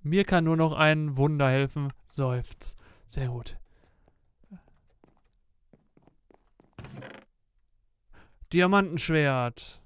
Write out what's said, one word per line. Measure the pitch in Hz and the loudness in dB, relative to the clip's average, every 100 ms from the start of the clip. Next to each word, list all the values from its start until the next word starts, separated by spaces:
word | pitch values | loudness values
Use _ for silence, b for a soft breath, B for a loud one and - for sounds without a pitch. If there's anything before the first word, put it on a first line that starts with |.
Mir | 147 180 | 2 0
kann | 190 180 | 4 4
nur | 160 160 | 4 4
noch | 160 | 2
ein | 156 156 156 151 135 | 4 4 4 0 2
Wunder | 143 151 139 | 2 4 2
helfen. | 131 139 151 143 - - | 2 0 -2 -6 -8 -14
Seufz. | - 131 123 120 - - - b b b | -4 -2 -2 -6 -12 -16 -16 b b b
Sehr | - 131 | -6 -6
gut. | 123 120 - - _ _ _ _ _ _ _ _ 190 _ _ _ _ _ _ _ _ _ _ _ _ _ _ _ _ _ _ _ _ - - - - - - - _ _ _ _ _ _ _ _ b b b - | -6 -10 -14 -16 _ _ _ _ _ _ _ _ -20 _ _ _ _ _ _ _ _ _ _ _ _ _ _ _ _ _ _ _ _ -20 -18 -16 -16 -16 -18 -20 _ _ _ _ _ _ _ _ b b b -4
Diamantenschwert. | 170 180 202 196 160 - 160 147 131 120 - - - | 0 4 4 2 -4 -2 2 2 0 -2 -6 -18 -20